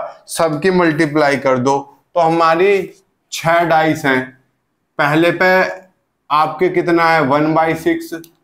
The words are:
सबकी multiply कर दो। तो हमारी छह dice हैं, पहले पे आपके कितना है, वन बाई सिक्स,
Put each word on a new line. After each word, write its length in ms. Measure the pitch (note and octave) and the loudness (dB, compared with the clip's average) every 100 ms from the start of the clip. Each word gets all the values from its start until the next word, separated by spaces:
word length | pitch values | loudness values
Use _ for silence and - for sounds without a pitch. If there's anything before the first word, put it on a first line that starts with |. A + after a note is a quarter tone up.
| - - - | -2 -12 -10
सबकी 420 | - E3 D3+ F#3+ | -2 -2 -2 0
multiply 680 | F3+ E3+ D3+ D#3 D3+ C#3+ C3+ | 2 2 0 0 0 0 0
कर 220 | C3+ B2+ | 0 0
दो। 200 | B2+ C#3 C#3 - _ | 0 -2 -6 -20 _
तो 60 | F3 | -2
हमारी 680 | E3 E3 E3 E3 G3 G3 E3+ - _ _ _ | 0 2 2 2 2 0 -4 -14 _ _ _
छह 320 | - D#3+ E3+ | -6 0 0
dice 400 | E3 D#3+ D#3+ D3+ | 2 2 2 0
हैं, 160 | C#3+ C3 B2+ - _ _ _ _ _ - | 0 -2 -4 -12 _ _ _ _ _ -4
पहले 320 | D3 D#3 E3+ | 0 2 2
पे 180 | E3+ F#3 F#3 F3+ - - _ _ _ - | 2 2 2 0 -6 -18 _ _ _ -4
आपके 380 | D3 D#3 - F3+ | -2 0 -2 -2
कितना 400 | F3 E3+ E3+ E3 | 0 0 2 2
है, 100 | D#3+ | 2
वन 300 | C3+ D3 D#3 | 2 0 0
बाई 200 | D#3+ E3 | 0 0
सिक्स, 380 | D#3+ F3 E3 - E3 - _ | -2 -2 -4 -6 -14 -16 _